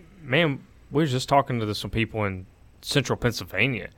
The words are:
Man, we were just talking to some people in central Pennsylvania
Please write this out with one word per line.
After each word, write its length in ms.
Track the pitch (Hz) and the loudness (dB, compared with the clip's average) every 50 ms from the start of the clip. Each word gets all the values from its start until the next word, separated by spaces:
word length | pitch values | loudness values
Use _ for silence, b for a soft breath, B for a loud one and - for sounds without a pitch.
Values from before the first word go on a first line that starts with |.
| - - - - | -20 -20 -20 -16
Man, 380 | 160 127 123 160 175 156 135 131 - - - - - - | -4 0 2 2 4 2 0 -2 -8 -14 -20 -20 -10 -2
we 120 | 135 143 | 0 2
were 40 | 165 143 | 2 2
just 200 | 123 127 - - | 0 -2 0 4
talking 300 | 139 139 - - 127 117 | 4 4 4 4 0 -2
to 140 | 110 104 104 | 0 -2 -2
some 160 | - - 104 | -4 -6 -4
people 340 | - 113 110 110 - 110 104 | 0 0 0 0 0 -2 -2
in 220 | 98 95 92 95 - - - - - - - | -2 -2 -6 -10 -14 -20 -20 -20 -20 -20 -14
central 340 | - - - 143 127 - 120 | -6 -2 0 0 0 0 0
Pennsylvania 720 | - - 120 104 - 98 85 - 95 113 139 127 101 92 - - | 0 0 0 -2 -2 -6 -6 -2 0 0 0 0 -4 -8 -10 -14